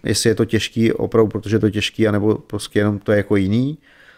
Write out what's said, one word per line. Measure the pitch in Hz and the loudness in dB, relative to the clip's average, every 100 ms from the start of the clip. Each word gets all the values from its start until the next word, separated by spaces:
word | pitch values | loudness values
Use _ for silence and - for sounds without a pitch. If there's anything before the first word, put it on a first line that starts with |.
jestli | - 110 117 | -4 0 2
je | |
to | 110 | 2
těžký | 113 107 - 113 113 | 0 -2 -2 0 0
opravdu, | - - 113 110 | 0 0 2 2
protože | 107 98 107 | 0 -2 0
je | |
to | 107 | 0
těžký, | 104 - - 110 | 0 -4 0 0
anebo | 104 107 | 2 0
prostě | - - 104 - 104 | -2 -4 -10 -4 -2
jenom | 104 104 | 0 0
to | - | 0
je | 104 | 0
jako | - 104 | 2 0
jiný. | 95 110 135 151 _ _ - | 2 0 -2 -6 _ _ -20